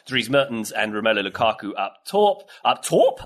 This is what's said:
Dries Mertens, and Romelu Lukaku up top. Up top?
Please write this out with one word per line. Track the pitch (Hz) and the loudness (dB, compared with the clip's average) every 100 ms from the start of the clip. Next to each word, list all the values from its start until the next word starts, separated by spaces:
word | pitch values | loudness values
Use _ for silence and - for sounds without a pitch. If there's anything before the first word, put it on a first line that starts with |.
| - | -6
Dries | 127 110 | -6 0
Mertens, | 139 135 117 107 | 0 0 -4 -6
and | 113 107 | -4 -4
Romelu | 107 110 107 98 | 0 0 2 -2
Lukaku | - 117 107 101 101 | 0 0 0 -6 -6
up | 98 - - | -6 -8 -4
top. | 196 208 190 - - - | 2 2 0 -8 -4 0
Up | 127 | 0
top? | - 170 494 - | 0 2 2 0